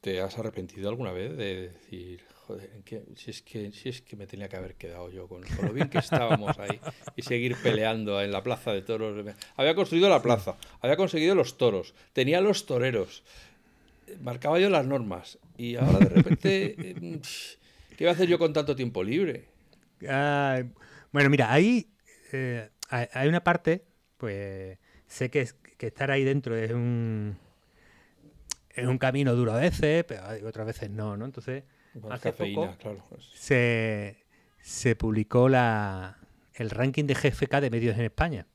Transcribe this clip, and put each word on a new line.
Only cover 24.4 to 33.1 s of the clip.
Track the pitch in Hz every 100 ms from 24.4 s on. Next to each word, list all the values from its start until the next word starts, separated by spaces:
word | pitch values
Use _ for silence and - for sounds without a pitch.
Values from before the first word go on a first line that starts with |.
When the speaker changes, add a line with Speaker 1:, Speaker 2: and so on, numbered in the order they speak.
| 101 95 95 92 _ - _
Speaker 2:
sé | - 127
que | 151
es, | 120 - - _
que | 117
estar | - 139
ahí | 139
dentro | 135 139 127 113
es | 113
un, | 120 120 120 113 110 104 98 _ _ _ _ _ _ _ _ - _ - - _
es | - 127
un | 127
camino | 131 131 139
duro | 120 120
a | 113
veces, | 170 - 151 160 165
pero | 117 -
hay | 110
otras | 107 110 110
veces | 113 107
no, | 104 107 101
¿no? | 123
Entonces, | 131 120 131 135 _ _
Speaker 1:
Bueno, | 127 107 123
Speaker 2:
hace | 120
Speaker 1:
cafeína, | - 104 101 95
Speaker 2:
poco | 92
Speaker 1:
claro, | 107 101
pues. | -